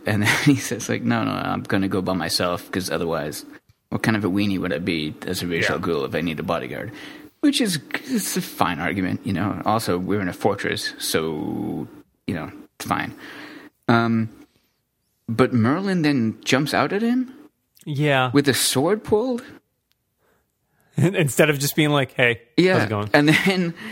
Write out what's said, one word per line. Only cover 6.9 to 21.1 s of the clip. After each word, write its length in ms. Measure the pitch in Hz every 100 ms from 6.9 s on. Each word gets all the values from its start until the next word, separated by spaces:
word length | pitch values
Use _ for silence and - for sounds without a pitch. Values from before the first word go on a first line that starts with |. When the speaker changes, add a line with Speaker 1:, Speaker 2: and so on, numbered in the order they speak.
| - - - - -
Speaker 1:
Which 180 | 294 277
is, 180 | 220 160 - - -
it's 300 | 233 - 185
a 60 |
fine 380 | - - 82 78
argument, 400 | 85 98 92 107
you 80 | 95
know. 300 | 92 101 92
Also, 340 | - 110 - 90
we're 220 | 90 101
in 80 | 90
a 40 |
fortress, 640 | - 110 98 - - - -
so, 880 | - 82 80 78 78 78 78 78 - - _ _ -
you 80 |
know, 160 | 82 71 - -
it's 120 | - -
fine. 280 | - - - - - - - - _ -
Um, 400 | 117 117 113 110 - - _ _ _ _ _ _ _ -
but 240 | 113 127
Merlin 500 | 123 113 165 196 180
then 360 | 147 135 110 101
jumps 300 | - 131 151
out 180 | 92 143
at 100 | 196
him? 300 | 233 254 247 - - _ _ _
Speaker 2:
Yeah. 460 | - 143 151 135 127
Speaker 1:
With 160 | 143 143
a 60 |
sword 500 | 120 - 131 160 214
pulled? 400 | - 208 262 233 -
Speaker 2:
<laughs> 1500 | - _ _ _ _ _ _ _ _ _ _ _ _ _ -
Instead 520 | 160